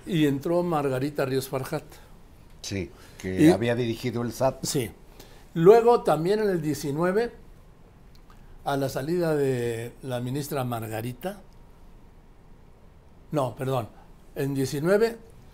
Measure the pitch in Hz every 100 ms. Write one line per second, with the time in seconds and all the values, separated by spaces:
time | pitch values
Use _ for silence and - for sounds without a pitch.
0 | - 175 151 139 170 175 175 160 143 127
1 | 143 143 135 131 127 131 131 151 - -
2 | - - - - - - - 98 90 -
3 | - - 95 95 160 185 120 120 117 113
4 | 127 113 120 107 131 135 - 147 107 -
5 | - - - - - 170 170 233 226 240
6 | 233 151 165 214 214 175 151 139 151 143
7 | 175 196 240 - - - - - - -
8 | - - - - - - - 139 135 147
9 | 139 175 165 151 135 127 120 113 120 -
10 | 135 123 123 139 147 147 123 117 110 110
11 | 117 123 185 208 - - - - - -
12 | - - - - - - - - - -
13 | - - - 151 127 110 131 131 104 -
14 | - - - - 139 135 131 147 160 208
15 | 226 220 - - -